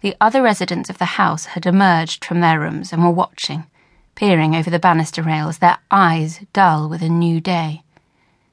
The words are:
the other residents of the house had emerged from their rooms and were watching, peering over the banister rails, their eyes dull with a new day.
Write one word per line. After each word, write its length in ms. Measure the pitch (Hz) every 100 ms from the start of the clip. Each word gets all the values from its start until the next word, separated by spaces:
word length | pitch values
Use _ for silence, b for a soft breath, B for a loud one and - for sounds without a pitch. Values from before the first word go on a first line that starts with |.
the 140 | 202 -
other 200 | 214 269
residents 480 | 247 202 180 180 -
of 100 | 185
the 180 | 175 -
house 300 | 190 156 -
had 200 | 180 180
emerged 580 | 190 196 165 160 -
from 160 | - 170
their 200 | 170 160
rooms 320 | 151 151 185
and 100 | 165
were 80 | 175
watching, 560 | 170 - - - 151 - _ _ _ _
peering 400 | - 208 170 156
over 160 | 165 160
the 80 | 170
banister 420 | 180 165 160 -
rails, 380 | 160 156 156 160
their 200 | 175 - _
eyes 560 | 196 175 160 156 160 202
dull 360 | - 185 156 151
with 140 | 165
a 60 | 165
new 320 | 170 170 165
day. 420 | 165 175 160 156 _ _ _ _ _ _ _